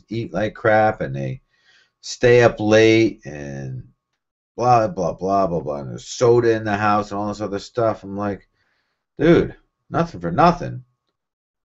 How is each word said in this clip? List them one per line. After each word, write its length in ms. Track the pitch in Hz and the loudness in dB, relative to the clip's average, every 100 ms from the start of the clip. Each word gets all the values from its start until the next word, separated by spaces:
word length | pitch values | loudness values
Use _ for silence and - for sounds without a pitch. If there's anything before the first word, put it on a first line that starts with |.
| - | -12
eat 240 | 113 117 | -10 -8
like 200 | 87 107 | -6 -6
crap, 480 | - 113 107 107 - | -2 2 2 2 -2
and 140 | 73 67 | -8 -8
they 260 | 67 65 _ _ _ _ _ _ | -8 -10 _ _ _ _ _ _
stay 420 | - - 123 120 | -16 -2 4 6
up 160 | 117 - | 6 2
late, 680 | 107 107 110 113 113 - - | 2 6 6 4 2 -2 -16
and 680 | 147 143 69 65 65 - _ _ _ _ _ _ - | -14 -12 -12 -12 -14 -18 _ _ _ _ _ _ -4
blah, 320 | 123 120 110 | 2 2 2
blah, 260 | 90 85 | -2 -6
blah, 340 | - 92 98 95 | -4 -2 0 0
blah, 120 | 85 | -2
blah, 200 | 69 71 | -6 -8
and 120 | 65 | -10
there's 160 | 60 - | -14 -14
soda 440 | - 123 120 117 | 0 4 4 4
in 120 | 110 | 0
the 140 | 110 101 | -2 -2
house 340 | 107 104 101 | 0 0 -2
and 80 | 101 | -6
all 80 | 104 | -6
this 140 | 101 | -6
other 180 | 104 98 | -8 -8
stuff. 440 | - - 113 101 | -8 -4 -2 -4
I'm 140 | 98 98 | -10 -8
like, 300 | 104 95 _ _ _ _ _ _ _ - | -8 -8 _ _ _ _ _ _ _ -2
Dude, 380 | 151 143 - - _ _ _ | 4 4 2 -6 _ _ _
nothing 320 | 151 170 180 | -4 -4 -4
for 100 | 170 | -6
nothing, 520 | 170 170 170 131 123 - _ _ _ _ _ _ _ _ | 2 2 2 -6 -12 -18 _ _ _ _ _ _ _ _